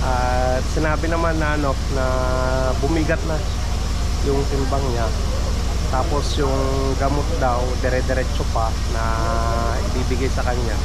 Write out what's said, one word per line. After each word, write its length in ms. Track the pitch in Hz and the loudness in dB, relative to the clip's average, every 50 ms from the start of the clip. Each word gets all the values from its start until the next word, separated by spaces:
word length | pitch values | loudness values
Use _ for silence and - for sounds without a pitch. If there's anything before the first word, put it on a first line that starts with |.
| - | 0
At 560 | 131 127 123 123 123 123 127 127 127 - 127 131 - - | 0 0 0 0 0 0 0 2 2 0 0 0 0 0
sinabi 320 | 156 151 156 156 147 - 165 | 0 0 0 0 0 0 -2
naman 320 | 170 165 170 165 160 160 | 0 0 0 0 0 0
na, 160 | 156 147 151 | 0 0 0
ano, 160 | 147 147 139 131 - - - - | 0 0 0 0 0 -2 -2 -2
na 100 | 135 131 127 127 131 131 127 127 127 131 127 131 131 131 131 127 120 139 | 0 0 0 0 0 0 0 0 0 0 0 0 0 0 0 0 0 0
bumigat 400 | 139 160 165 156 151 165 160 - | 0 2 2 2 2 0 0 0
na 160 | 165 160 156 - - - - - - - - - - - - - - - - - - | -2 -2 -2 -2 -2 -2 -2 -2 -2 -2 -2 -2 -2 -2 -2 0 0 0 0 0 0
yung 160 | 139 139 - - | 0 0 0 0
timbang 320 | - 135 135 131 135 135 127 131 | 0 0 0 0 0 0 0 0
niya. 160 | 120 120 117 110 104 - - - - - - - - - - - - - - - | 0 0 0 0 0 0 0 0 0 0 0 0 0 0 0 0 0 0 0 0
Tapos 480 | 131 131 127 - - 143 - - - | 0 0 0 0 0 0 0 0 0
yung 240 | - 147 139 131 135 135 135 135 139 135 135 135 - | 0 0 0 2 0 0 0 0 0 0 0 0 0
gamot 280 | 139 135 139 143 143 - - - | 0 0 0 0 0 0 0 0
daw, 240 | 135 127 120 123 127 123 - - | 2 2 2 0 0 0 0 0
dire-diretso 640 | - 127 123 127 123 131 131 131 127 - - - 160 - | 0 0 0 0 0 0 0 0 0 0 0 -2 0 0
pa 160 | - 123 113 113 107 - - - | 0 0 0 0 0 -2 -2 -2
na 120 | - 113 113 113 113 113 113 117 117 113 113 117 117 117 117 117 117 117 - - | 0 0 0 0 0 0 0 0 0 0 0 0 0 0 0 0 0 0 0 0
ibibigay 400 | - 127 123 - 127 120 135 131 | 0 0 0 0 0 0 0 0
sa 160 | - 135 - | 0 0 0
kanya. 320 | - 123 123 120 117 107 95 | 0 0 0 0 0 0 0